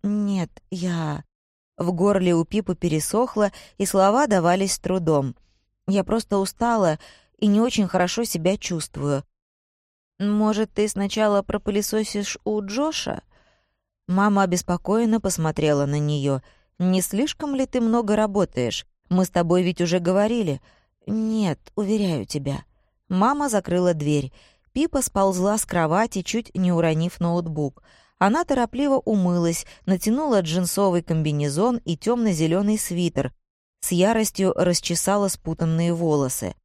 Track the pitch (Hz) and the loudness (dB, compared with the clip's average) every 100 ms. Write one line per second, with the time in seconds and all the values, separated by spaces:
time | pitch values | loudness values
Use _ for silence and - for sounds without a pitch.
0 | 202 208 202 196 170 - _ 185 180 170 | -2 -2 0 -2 -4 -8 _ -6 -4 -2
1 | 156 151 - _ _ _ _ - 175 175 | -4 -6 -10 _ _ _ _ -6 -4 2
2 | 202 202 180 170 165 208 202 175 175 156 | 2 4 4 2 2 -2 -2 -2 0 0
3 | - 214 247 214 202 - - _ 196 196 | 0 0 0 0 0 -2 -20 _ 0 4
4 | 196 233 294 196 170 185 196 - - 185 | 4 4 4 4 4 2 0 -4 -2 -2
5 | 165 151 135 - _ _ _ _ - 196 | 2 0 0 -8 _ _ _ _ -2 -2
6 | 185 226 - 202 196 - 233 226 180 151 | 0 -2 0 -2 -2 -2 0 2 2 0
7 | - - _ _ 208 202 240 220 185 185 | -8 -20 _ _ 2 4 2 0 0 0
8 | 180 - 233 165 165 202 - 170 - 143 | 0 -2 -4 -2 -2 -2 -4 -6 -6 -6
9 | 143 139 - _ _ _ _ _ _ _ | -4 -4 -6 _ _ _ _ _ _ _
10 | _ _ 202 208 214 214 220 - 208 196 | _ _ -2 2 2 0 -2 -2 -2 -2
11 | 196 - 214 202 196 208 - 202 202 214 | -4 0 2 2 0 -6 -2 -2 -2 -4
12 | 214 208 196 - - 214 196 214 302 311 | -2 -4 -6 -6 -4 -4 -4 -4 -2 -4
13 | - - _ _ _ _ _ _ _ _ | -6 -8 _ _ _ _ _ _ _ _
14 | - 185 208 196 190 175 - 175 - 214 | -2 2 4 4 2 0 -2 -4 0 0
15 | 233 220 196 175 160 151 151 143 143 147 | 2 0 0 -2 -2 0 2 2 2 0
16 | 147 151 139 135 - _ _ _ 180 185 | 0 0 0 -2 -6 _ _ _ 0 0
17 | 180 202 302 - 294 277 262 254 226 233 | 0 -2 -2 -4 -6 -4 -2 0 0 0
18 | 214 214 214 202 175 - 120 - - _ | 2 0 2 0 -2 -2 -4 -4 -12 _
19 | _ 185 185 180 170 180 180 180 175 180 | _ 0 2 0 2 2 2 0 0 0
20 | 175 190 214 240 185 135 _ _ _ _ | 2 2 2 0 -2 -4 _ _ _ _
21 | - 214 220 220 202 - - - 202 214 | -8 -4 -2 0 0 -2 -8 -6 -2 0
22 | 196 151 95 147 139 139 - _ _ _ | 0 -2 -4 -6 -6 -8 -12 _ _ _
23 | _ 185 220 294 285 214 185 175 180 160 | _ 0 2 2 0 -2 0 0 2 0
24 | 147 147 135 - _ _ _ 254 330 277 | 0 0 -2 -12 _ _ _ -4 -2 -2
25 | 254 196 196 180 190 214 - 180 160 180 | -2 0 0 2 0 0 -2 -2 0 0
26 | 226 196 170 226 - - 180 170 170 160 | 0 -4 -4 -6 -6 -2 0 2 2 0
27 | 175 - 175 175 165 151 143 - _ _ | -2 -2 -2 -2 -2 -4 -6 -6 _ _
28 | _ _ 190 285 349 262 233 240 285 269 | _ _ 2 2 0 0 0 0 0 0
29 | - 208 180 175 170 165 - - - 185 | 2 2 2 2 0 -2 -8 -10 -2 0
30 | 208 240 302 214 165 170 175 - 196 175 | 0 0 2 2 2 -2 -2 0 2 0
31 | 165 160 156 147 147 143 226 240 - 165 | 0 -2 0 0 -2 0 0 -2 -4 -4
32 | - 240 220 165 160 175 202 214 - 175 | -2 0 0 0 0 2 0 -2 -2 -2
33 | 175 - 139 - _ _ _ _ - 175 | -2 -2 -6 -8 _ _ _ _ -2 2
34 | 190 226 214 - 190 - 180 175 - 170 | 2 2 -2 0 0 2 0 0 -2 -2
35 | - 202 196 - - 165 165 160 170 170 | 0 0 0 -4 -8 -4 0 0 0 0
36 | 170 151 131 131 98 - | 0 0 0 -4 -8 -10